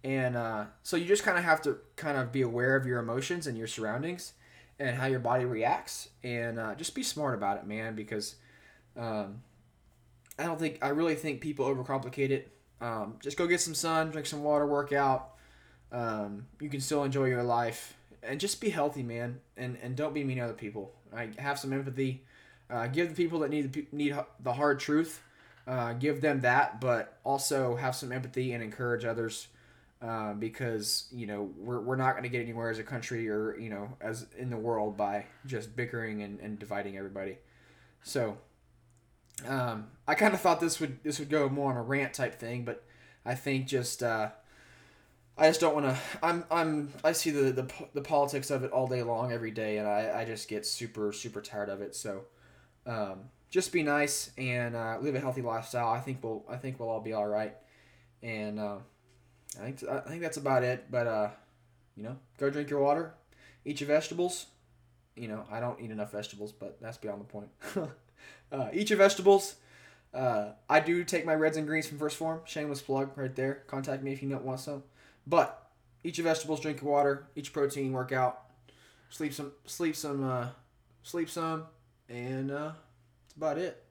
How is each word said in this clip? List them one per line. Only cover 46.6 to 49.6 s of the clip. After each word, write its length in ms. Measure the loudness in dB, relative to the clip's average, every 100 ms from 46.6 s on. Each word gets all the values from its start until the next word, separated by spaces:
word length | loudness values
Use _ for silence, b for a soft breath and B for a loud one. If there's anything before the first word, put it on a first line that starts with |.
| 4 2 -2 2
I 80 | 2
see 180 | 4 2
the, 200 | 4 4
the 120 | 4
po-, 260 | -2 -8 -6
the 80 | -6
politics 480 | 2 4 4 0 -2
of 140 | -2
it 80 | 2
all 160 | 2 2
day 160 | 0
long, 280 | 0 0 0
every 200 | -2 -2
day, 260 | -2